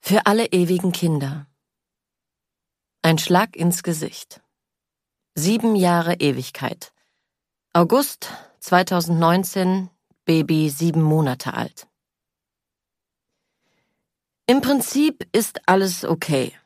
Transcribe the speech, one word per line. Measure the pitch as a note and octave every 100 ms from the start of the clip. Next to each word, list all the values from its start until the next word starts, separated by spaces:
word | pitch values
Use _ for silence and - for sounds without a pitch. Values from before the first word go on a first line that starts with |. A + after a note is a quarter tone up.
Für | - G3+ -
alle | G#3 A3+
ewigen | F#3 F3 F#3 F3+
Kinder. | F3 E3+ D3+ C3+ D3 C#3 _ _ _ _ _ _ _ _ _ _ _ _ _ _ _
Ein | D#3+ D#3+
Schlag | - F3+ A3 -
ins | E3+ F3
Gesicht. | - D#3 D#3 - - - _ _ _ _ _ _ _ _ _
Sieben | - D#3+ A3 A3+ G#3+
Jahre | F3+ E3+ E3 F3
Ewigkeit. | D3 C3 C3 - C3 - - _ _ _ _ _ _ _ _
August | E3+ E3+ B3 C#4+ - - - - _
zweitausendneunzehn, | - F3+ F#3 F3+ E3 E3 E3 F3 F3+ G3 F#3 F#3+ F#3 _ _ _ -
Baby | E3 D3+ D#3 D#3
sieben | C#3+ E3 D#3+
Monate | D#3 D#3 C#3+ B2 -
alt. | - - - - _ _ _ _ _ _ _ _ _ _ _ _ _ _ _ _ _ _ _ _ _ _ _ _ _ -
Im | C4
Prinzip | C4 C#4 - C4+ D4+ D#4+ -
ist | A3 A3+ - -
alles | F#3+ F#3+ F3
okay. | - E3 - C#3+ A#2 -